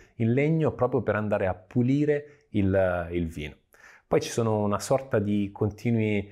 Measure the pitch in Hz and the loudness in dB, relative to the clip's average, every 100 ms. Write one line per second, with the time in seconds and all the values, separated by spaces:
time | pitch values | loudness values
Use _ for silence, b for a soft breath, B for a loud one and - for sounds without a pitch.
0 | B B 113 127 151 160 143 - 123 131 | B B 0 2 2 2 0 0 0 0
1 | 107 104 107 104 95 90 - 127 120 143 | 0 -2 0 0 0 -4 -4 0 2 2
2 | 147 147 - - _ 104 98 95 92 87 | 2 0 -4 -20 _ 0 2 4 2 0
3 | 85 87 82 78 73 - _ _ B B | -2 -4 -4 -6 -12 -14 _ _ B B
4 | B 160 - - 113 107 104 101 - 131 | B -2 0 -2 0 2 0 -2 0 -2
5 | - 113 101 104 101 - 107 104 120 113 | 0 -2 0 0 -2 -2 -4 -2 0 2
6 | 107 104 98 | 2 0 -4